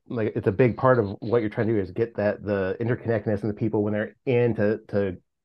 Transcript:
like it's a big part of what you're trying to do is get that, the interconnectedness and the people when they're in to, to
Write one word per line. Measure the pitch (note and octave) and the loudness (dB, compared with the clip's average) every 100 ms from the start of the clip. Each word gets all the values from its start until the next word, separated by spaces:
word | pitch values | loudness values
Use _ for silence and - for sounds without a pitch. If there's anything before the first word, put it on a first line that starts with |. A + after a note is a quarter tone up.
| _ | _
like | A#2 G#2+ A#2+ | -4 -2 0
it's | A2 | -2
a | |
big | F#2+ B2+ G2+ | 4 2 4
part | C3 B2 | 4 4
of | G2+ G2+ | 2 -4
what | A2+ A#2 | -2 0
you're | G#2+ | 0
trying | A2+ A2 | -2 0
to | |
do | A2 | 0
is | F2+ | -2
get | F#2+ A#2 - | -2 -4 0
that, | G#2 G2 | -2 -2
the | F#2+ G2+ F#2+ - | -2 -2 -2 -2
interconnectedness | - A#2+ - A2+ A2+ G#2 | -2 -2 -2 -2 -2 -2
and | A2 | -2
the | G#2 | -2
people | A2 A2 | -2 0
when | G#2+ | 0
they're | G#2 G#2+ - - | -2 -4 -6 0
in | A#2+ A#2+ A2 | 2 2 2
to, | G#2 A2+ - | 0 0 -2
to | G#2 G2 F2+ _ _ | -2 -2 -4 _ _